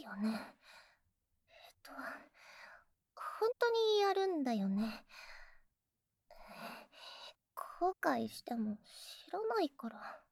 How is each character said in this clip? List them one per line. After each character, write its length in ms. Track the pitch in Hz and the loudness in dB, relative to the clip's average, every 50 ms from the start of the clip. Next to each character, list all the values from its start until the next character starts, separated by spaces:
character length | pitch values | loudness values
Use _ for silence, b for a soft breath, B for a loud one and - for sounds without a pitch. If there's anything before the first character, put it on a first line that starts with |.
い 20 | 277 | -2
よ 120 | 214 196 | -4 -4
ね。 120 | 196 208 220 226 214 - - - B B B B B B B B B B _ _ _ _ _ _ _ _ _ | -2 0 0 0 -2 -6 -10 -16 B B B B B B B B B B _ _ _ _ _ _ _ _ _
え 60 | - - - - | -20 -20 -20 -20
っ 20 | - _ | -20 _
と、 100 | - - - - - - - - - - B B B B B B B B B B B _ _ _ _ _ _ - - - - - | -18 -14 -10 -8 -8 -8 -8 -10 -12 -18 B B B B B B B B B B B _ _ _ _ _ _ -8 -6 -6 -2 2
本 100 | 427 453 508 | 2 2 4
当 140 | - 480 466 | 4 4 4
に 300 | 453 453 453 427 427 415 | 6 6 6 6 6 6
や 120 | 403 392 381 | 6 6 6
る 140 | 392 392 | 4 4
ん 160 | 381 359 311 269 | 4 2 2 2
だ 100 | 254 202 | 2 2
よ 160 | 208 196 196 | 2 2 2
ね。 340 | 196 202 220 220 214 - B B B B B B B B B B B B B _ _ _ _ _ _ _ _ _ _ _ _ B B B B B 208 220 226 226 233 B B B B B B B B B B B B _ _ _ _ | 2 2 0 0 -4 -6 B B B B B B B B B B B B B _ _ _ _ _ _ _ _ _ _ _ _ B B B B B -14 -12 -12 -12 -12 B B B B B B B B B B B B _ _ _ _
後 400 | - - - - - 339 370 370 - | -8 -8 -8 -2 0 2 2 2 2
悔 280 | - 330 269 233 226 | 2 2 2 2 0
し 160 | 220 - - - | -2 -4 -8 -8
て 100 | - 240 | -4 -2
も 240 | 233 214 214 208 - B B B B B B B B B | -2 -2 -2 -4 -6 B B B B B B B B B
知 60 | - | -6
ら 80 | 339 381 440 440 466 | -4 -2 0 2 2
な 80 | 440 359 | 4 2
い 80 | 285 | 2
か 180 | - - - 226 | 0 -4 -8 -8
ら。 320 | 214 - - - - - - _ | -8 -10 -12 -12 -14 -14 -18 _